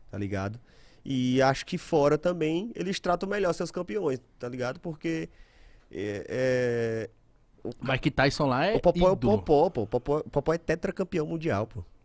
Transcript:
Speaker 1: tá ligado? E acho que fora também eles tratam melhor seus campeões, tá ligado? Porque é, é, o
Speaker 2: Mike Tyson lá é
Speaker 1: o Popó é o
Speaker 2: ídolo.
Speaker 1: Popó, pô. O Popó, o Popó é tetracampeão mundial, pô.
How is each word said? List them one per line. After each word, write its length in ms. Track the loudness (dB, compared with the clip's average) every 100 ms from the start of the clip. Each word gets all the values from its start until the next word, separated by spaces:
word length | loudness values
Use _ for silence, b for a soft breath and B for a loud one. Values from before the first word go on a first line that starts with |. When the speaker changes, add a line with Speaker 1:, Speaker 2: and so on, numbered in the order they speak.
| -14
Speaker 1:
tá 80 | -8
ligado? 420 | -4 -4 -4 -8 -16 -20 -20 -14 -4
E 360 | -2 2 4
acho 240 | 4 2 -4
que 120 | -8
fora 400 | 0 4 4 4
também 540 | 2 0 0 -2 -4 -6
eles 220 | -4 -2
tratam 280 | 0 -2 -2
melhor 240 | 0 0
seus 180 | 0 -4
campeões, 500 | -6 -6 -2 -2 -2 -6 _
tá 80 | -10
ligado? 320 | -4 -4 -4
Porque 480 | -10 -6 -4 -4 -6 -12 -20 _ -20 -20 _
é, 340 | -8 -6 -6 -6
é, 800 | -2 0 2 0 0 -2 -4 -6 -12 _ _ _ _
o 80 | -12 -8
Speaker 2:
Mike 280 | -4 0 0
Tyson 340 | 2 2 2 0
lá 200 | 2 2
é 100 | 4
Speaker 1:
o 40 |
Popó 280 | 2 6 4
é 20 |
o 20 |
Speaker 2:
ídolo. 240 | 4 2 2
Speaker 1:
Popó, 320 | 4 6 6
pô. 120 | 2
O 40 | -2
Popó, 320 | -2 0 -2
o 100 | 0
Popó 240 | -2 0
é 40 | 0
tetracampeão 680 | 0 -2 -2 -4 -4 -2 -2
mundial, 420 | -4 -2 -2 -2
pô. 160 | -8 -14 -20